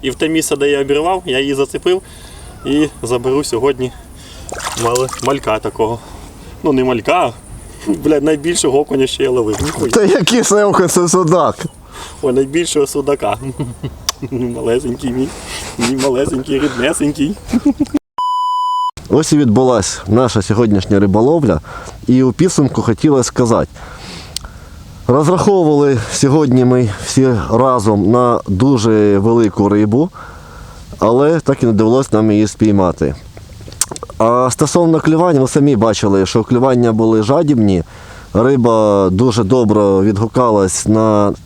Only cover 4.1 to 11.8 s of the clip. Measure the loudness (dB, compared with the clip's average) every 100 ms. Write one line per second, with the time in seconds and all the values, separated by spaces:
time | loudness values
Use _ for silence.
4.1 | -20 -20 -18 -14 -12 -10 -4 -2 -2 -2
5.1 | -4 -4 -4 -2 -4 -4 -4 -4 -4 -12
6.1 | -20 -20 -20 -20 -6 -2 0 0 -2 0
7.1 | 0 0 -4 -16 -18 -18 -12 -6 -4 0
8.1 | 0 2 0 -2 -2 0 0 0 -2 -2
9.1 | -2 -2 0 -2 -4 -6 -4 -2 2 2
10.1 | 2 2 0 2 2 2 2 2 2 2
11.1 | 2 2 2 2 -2 -10 -12